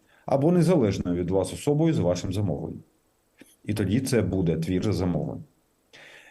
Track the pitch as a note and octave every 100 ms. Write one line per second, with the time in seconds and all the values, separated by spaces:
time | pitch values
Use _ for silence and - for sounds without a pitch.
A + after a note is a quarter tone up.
0 | _ _ - C3+ D3 F3+ E3 F3+ G#2+ G2
1 | F2+ F2 F2+ F#2+ F#2 E2 - D3 E3 B2+
2 | E2+ F2+ F2 G#2 G2 C#2+ - - - _
3 | _ _ _ _ - _ - G#2+ F#2+ A#2
4 | - A#2+ F2+ F#2+ E2 D#2 E2 F#2 G#2 E2+
5 | F#2 D#2 C2 - - _ _ _ _ -
6 | - - -